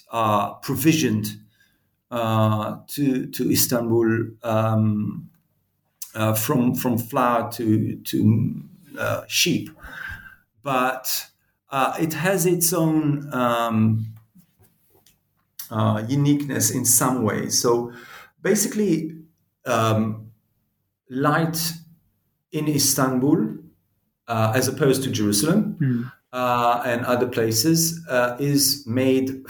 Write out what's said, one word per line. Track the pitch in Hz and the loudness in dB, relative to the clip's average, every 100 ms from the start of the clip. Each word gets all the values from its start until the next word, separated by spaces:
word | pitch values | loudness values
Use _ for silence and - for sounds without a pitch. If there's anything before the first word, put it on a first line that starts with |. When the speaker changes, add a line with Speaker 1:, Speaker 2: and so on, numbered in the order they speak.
| - | -6
Speaker 1:
are | 117 110 104 - - | -2 2 2 0 -6
provisioned, | - 131 165 160 123 107 104 - - _ _ _ _ _ _ | -6 2 2 2 2 0 -4 -8 -18 _ _ _ _ _ _
uh, | 120 113 110 110 107 110 107 - | -4 0 2 2 2 -2 -8 -10
to, | - 143 127 156 | -2 0 0 -4
to | - - | -4 0
Istanbul, | 113 110 123 117 117 113 113 113 - | 2 2 0 2 2 4 2 -2 -6
um, | 117 110 110 110 107 104 107 - - _ _ _ _ _ _ _ - | -2 0 2 2 2 0 -4 -8 -14 _ _ _ _ _ _ _ -12
uh, | 110 110 | -2 -2
from, | 107 - 123 123 | 0 0 2 2
from | 117 127 110 | 0 -2 -2
flour | - 139 123 120 110 | -2 0 2 0 -2
to, | - 110 107 107 - | -4 2 2 0 -6
to, | - - 107 113 - - - - - - | -4 2 4 4 2 -4 -12 -20 -20 -8
uh, | 113 98 - | -6 -6 -4
sheep. | - 180 120 - - - - - - - - _ _ | -2 0 0 -4 -14 -18 -14 -14 -14 -18 -20 _ _
But, | 139 131 127 127 - - - _ _ _ _ | -4 0 0 -4 -6 -8 -8 _ _ _ _
uh, | 135 127 - | -2 -2 0
it | 160 | -4
has | 139 180 196 175 | 0 0 2 2
its | 170 - | 2 0
own, | 180 160 156 147 143 - | 2 2 2 2 -2 -4
um, | 127 120 117 117 113 110 110 110 113 _ _ _ _ _ _ _ _ _ _ _ _ _ - - | -2 0 0 0 2 2 2 -4 -12 _ _ _ _ _ _ _ _ _ _ _ _ _ -18 -8
uh, | 110 107 107 113 | -2 0 0 -2
uniqueness | 143 143 147 143 - 147 | 0 2 2 0 -2 -2
in | 131 | 0
some | 113 - 127 127 | 0 2 2 2
ways. | 107 98 80 - | 0 -2 -2 0
So | 123 120 120 - - - - _ | 2 2 -2 -12 -20 -20 -20 _
basically, | 170 208 - 214 208 160 165 - - _ _ _ 131 | -2 0 0 0 0 0 -2 -12 -20 _ _ _ -2
um, | 117 113 110 110 110 - _ _ _ _ _ _ _ _ | 0 2 2 0 -6 -14 _ _ _ _ _ _ _ _
light | 131 147 156 165 - - - - - _ _ _ _ _ | -2 0 2 -2 -2 -6 -8 -18 -20 _ _ _ _ _
in | 156 151 | -4 -2
Istanbul, | 143 - - 131 127 139 175 220 - - _ _ _ _ _ - | 0 0 2 0 2 2 2 0 -6 -18 _ _ _ _ _ -6
uh, | 113 110 | 0 2
as | 127 131 | 2 0
opposed | 135 139 127 | 0 2 2
to | 123 | 0
Jerusalem, | 110 104 104 151 202 214 - | 0 0 2 2 2 0 -2
Speaker 2:
Hmm. | 139 120 123 - _ | 0 0 -4 -14 _
Speaker 1:
uh, | 127 123 120 120 123 127 | -4 0 2 2 2 0
and | 120 | -2
other | 123 123 123 | 0 0 0
places, | - 113 113 160 165 165 - - | 0 0 2 4 2 2 -4 -2
uh, | 127 123 131 | 0 0 0
is | 143 139 - - 110 | 0 2 2 -2 -2
made | 123 131 131 135 - - | 0 4 2 0 -6 -10